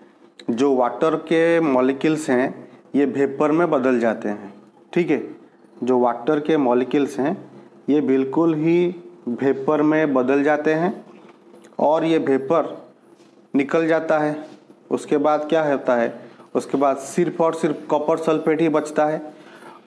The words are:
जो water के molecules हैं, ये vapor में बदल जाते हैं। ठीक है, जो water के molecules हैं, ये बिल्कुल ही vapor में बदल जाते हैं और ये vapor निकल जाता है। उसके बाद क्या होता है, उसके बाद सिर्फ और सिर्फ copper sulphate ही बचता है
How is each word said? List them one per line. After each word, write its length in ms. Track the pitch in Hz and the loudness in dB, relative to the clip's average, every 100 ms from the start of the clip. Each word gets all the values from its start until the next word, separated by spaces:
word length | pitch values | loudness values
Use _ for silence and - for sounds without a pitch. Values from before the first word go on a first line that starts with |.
| - _ - - - | -20 _ -20 -12 -6
जो 240 | 113 143 127 | 0 2 2
water 400 | 120 - 160 156 160 | 0 0 -2 -2 0
के 340 | 165 165 170 | 0 2 2
molecules 720 | 160 127 127 135 156 156 156 | 2 2 2 0 0 -2 0
हैं, 400 | 131 - - - - - 131 | 0 0 -6 -18 -20 -4 0
ये 100 | 139 | 0
vapor 460 | 135 139 139 151 | 0 -2 0 0
में 180 | 156 170 | 2 2
बदल 300 | 147 131 123 | 2 2 2
जाते 300 | 113 107 107 | 0 -2 -6
हैं। 240 | 104 101 - - - - | -8 -12 -20 -20 -20 -6
ठीक 160 | 196 - | -2 0
है, 120 | 131 - - - _ - - | 0 -2 -14 -20 _ -20 -8
जो 160 | 120 123 | 0 2
water 400 | 123 117 - 151 | 2 0 -2 -2
के 180 | 147 156 | 0 0
molecules 600 | 131 123 127 147 135 - | 2 2 2 0 -2 -2
हैं, 180 | 139 196 - - - - - | -4 -4 -10 -20 -20 -12 0
ये 120 | 147 | 0
बिल्कुल 520 | 131 131 135 156 170 156 | 2 0 0 0 0 0
ही 400 | 160 175 175 185 - - - | 2 2 0 -4 -14 -12 -8
vapor 540 | 117 135 135 147 151 | -2 0 0 0 2
में 320 | 151 156 156 | 2 2 2
बदल 300 | 131 123 143 | 2 2 2
जाते 300 | 143 147 156 | 2 0 0
हैं 200 | 156 180 220 - - - - - - - - | 0 -2 -4 -12 -20 -20 -20 -20 -20 -16 -2
और 240 | 139 160 165 | 0 2 2
ये 120 | 160 | 0
vapor 580 | 139 135 135 160 127 - - - _ - - - _ | 2 0 2 0 0 -8 -18 -20 _ -20 -20 -20 _
निकल 340 | 135 135 165 165 | -2 0 0 2
जाता 300 | 160 160 156 | 0 0 0
है। 160 | 151 151 - - - - - | 0 -4 -12 -20 -20 -20 -6
उसके 260 | 131 - 151 | -6 -2 0
बाद 280 | 151 151 151 | 2 0 0
क्या 140 | 160 | 0
होता 320 | 151 139 - 120 | 0 0 0 0
है, 180 | 117 - - - - 127 | 0 -4 -16 -20 -8 -6
उसके 220 | - 143 | -4 0
बाद 200 | 139 135 | 0 0
सिर्फ 440 | - - 170 - | -4 -2 -2 0
और 120 | 165 | 0
सिर्फ 320 | 160 165 151 - | 0 -2 -4 -2
copper 280 | 151 151 160 | -2 0 0
sulphate 440 | 160 156 160 151 | 0 0 0 0
ही 80 | 165 | 2
बचता 360 | 151 151 - 151 | 0 -2 0 0
है 160 | 156 - - - - - - | -2 -8 -18 -20 -20 -20 -14